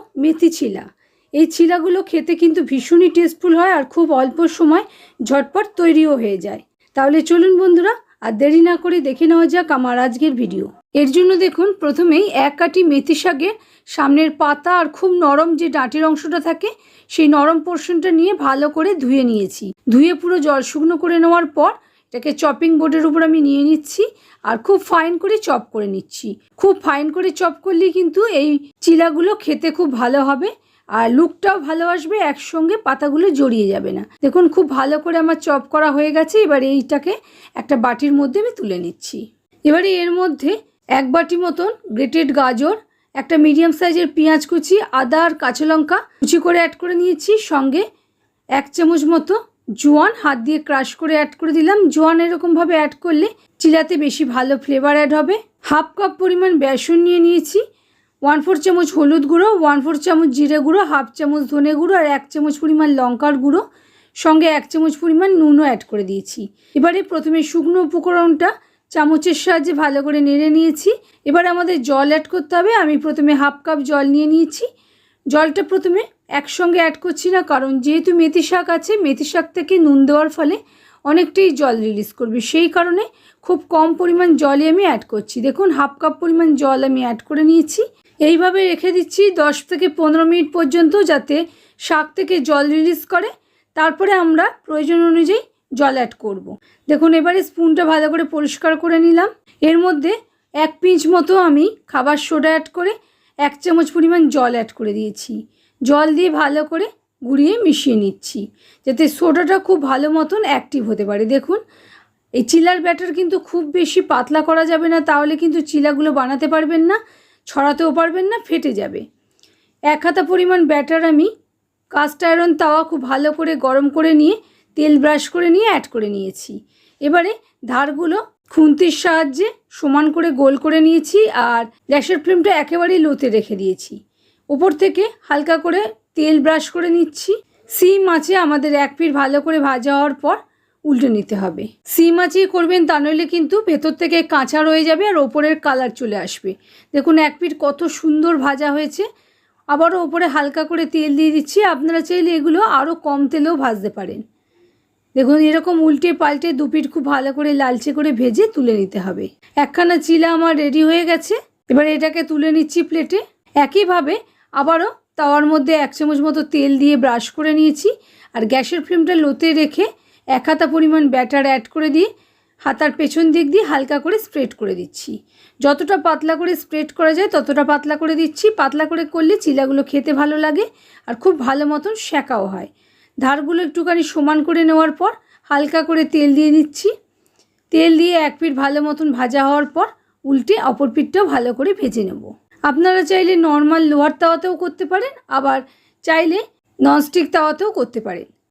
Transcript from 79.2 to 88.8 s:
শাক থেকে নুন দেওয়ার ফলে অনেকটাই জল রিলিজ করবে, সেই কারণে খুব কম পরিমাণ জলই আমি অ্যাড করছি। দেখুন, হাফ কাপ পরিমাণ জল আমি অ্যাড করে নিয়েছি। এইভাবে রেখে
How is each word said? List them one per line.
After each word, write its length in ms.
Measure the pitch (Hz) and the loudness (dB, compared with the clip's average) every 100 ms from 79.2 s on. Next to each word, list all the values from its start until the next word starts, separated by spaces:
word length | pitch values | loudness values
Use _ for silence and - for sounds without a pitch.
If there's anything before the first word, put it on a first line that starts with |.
| 302 | -4
শাক 160 | 349 330 - | -4 -4 -6
থেকে 160 | 311 381 311 | -2 2 4
নুন 140 | 277 269 | 4 4
দেওয়ার 240 | 294 311 | 2 0
ফলে 260 | 311 302 392 - _ _ _ 285 | -2 -4 -4 -8 _ _ _ 0
অনেকটাই 440 | 320 359 - 381 269 | 0 2 2 2 2
জল 160 | 277 226 220 | 0 0 -2
রিলিজ 240 | 208 214 - | -4 -8 -8
করবে, 220 | 233 233 220 | -6 -6 -2
সেই 180 | 311 339 349 | 0 0 0
কারণে 280 | 349 349 440 _ _ _ - | 0 -2 -4 _ _ _ -4
খুব 140 | 359 - | -4 0
কম 160 | 320 320 320 | 0 2 0
পরিমাণ 300 | 359 349 359 294 | 0 2 4 4
জলই 240 | 285 277 311 | 2 2 2
আমি 100 | 339 392 | 2 2
অ্যাড 180 | 233 - | -2 -4
করছি। 260 | 214 202 247 247 | -8 -8 -6 -4
দেখুন, 200 | 269 381 277 | 0 0 0
হাফ 160 | 285 - | -2 -2
কাপ 120 | 311 311 | -4 -2
পরিমাণ 260 | 339 330 330 277 | -2 2 2 2
জল 180 | 277 262 269 | 2 0 0
আমি 120 | 262 | -2
অ্যাড 160 | 247 226 - | -4 -6 -6
করে 140 | 302 311 | 0 4
নিয়েছি। 320 | 330 311 - 453 _ _ - | 4 2 -2 -6 _ _ -2
এইভাবে 400 | 302 330 370 381 370 | 2 4 2 2 0
রেখে 180 | 339 | 0